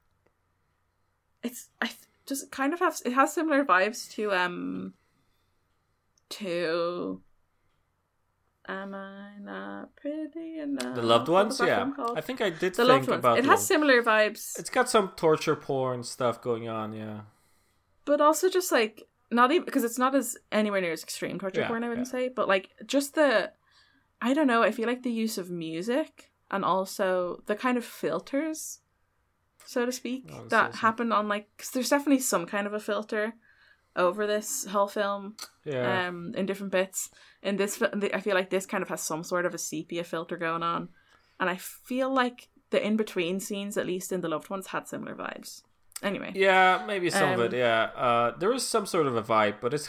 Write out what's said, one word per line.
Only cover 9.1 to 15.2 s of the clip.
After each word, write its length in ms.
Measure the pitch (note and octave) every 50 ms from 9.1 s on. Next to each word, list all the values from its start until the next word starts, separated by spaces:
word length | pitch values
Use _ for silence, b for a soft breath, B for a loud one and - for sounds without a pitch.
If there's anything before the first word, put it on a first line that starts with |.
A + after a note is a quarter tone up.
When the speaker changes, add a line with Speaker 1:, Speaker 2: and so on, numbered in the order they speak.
| G3 G3 G3+ G3+ G3+ G3+
Speaker 1:
Not 540 | G3+ G3+ G3 F#3+ G3 G3+ G3+ G3+ - - _
Pretty 640 | - - C#4+ D4+ D#4 D#4 D4 - E4 E4 E4 D#4+ D#4
Enough? 360 | D4 C#4+ C#4 C4 B3 B3 B3+
Speaker 2:
The 60 | B3
Loved 260 | A#3 A2+ A#2 A#2 - D#3+
Speaker 1:
What 180 | E3+ F#3 G#3
was 60 | A3 -
Speaker 2:
Ones? 40 | -
Speaker 1:
that 100 | A#3+ D#3
Speaker 2:
Yeah. 80 | B2 G2+
Speaker 1:
film 160 | - C#4 C#4
called? 240 | - B3+ A#3 A#3+ D#3+
Speaker 2:
I 20 |
think 200 | - - B3+ B3
I 100 | A3+ G3
did 240 | E3 D#3+ F3 F3+ F#3
Speaker 1:
The 40 | -
Speaker 2:
think 100 | A#3+ B3+
Speaker 1:
Loved 200 | B3+ C4+ C4 C4
Ones. 100 | G3+ -
Speaker 2:
about 180 | - B2 A#2 -
Speaker 1:
It 60 | B3+
has 60 | D4 F#4+ G#4+
Speaker 2:
Loved 20 |
Speaker 1:
similar 400 | - - G4 D#4 D4+ C#4+ B3+ A#3+
vibes. 560 | A#3 A#3+ G#3+ A3 G#3+ G#3 A3 - - - - -
Speaker 2:
It's 120 | F3 -
got 180 | - C4+ A#3 -
some 200 | - A3 G3 F#3+ -
torture 400 | -